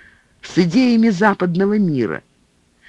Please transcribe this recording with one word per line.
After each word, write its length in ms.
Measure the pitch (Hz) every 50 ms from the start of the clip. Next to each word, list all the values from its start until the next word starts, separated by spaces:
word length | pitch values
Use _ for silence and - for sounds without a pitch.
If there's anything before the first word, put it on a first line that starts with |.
| - - _ _ _ _ _ _
с 160 | - - -
идеями 520 | 165 185 165 165 262 254 247 233 226 226 233
западного 680 | 190 165 220 208 196 - 185 180 165 180 196 202 208
мира? 460 | 214 196 170 147 127 113 87 71 - _ _ _ _ _ _ _ _ _ _ _ _ _